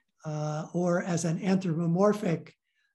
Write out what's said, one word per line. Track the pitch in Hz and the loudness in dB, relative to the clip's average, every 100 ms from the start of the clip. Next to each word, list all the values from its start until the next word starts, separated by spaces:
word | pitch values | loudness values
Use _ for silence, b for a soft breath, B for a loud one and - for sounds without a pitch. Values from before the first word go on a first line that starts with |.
| B _ 156 | B _ -10
uh, | 151 151 151 160 | -6 -4 -6 -6
or | 175 180 175 | -2 0 0
as | 196 170 | 0 -2
an | 170 175 | 0 -2
anthropomorphic | 196 190 185 156 170 170 208 208 180 151 - _ _ _ _ | 0 0 0 -2 0 4 4 4 0 -2 -6 _ _ _ _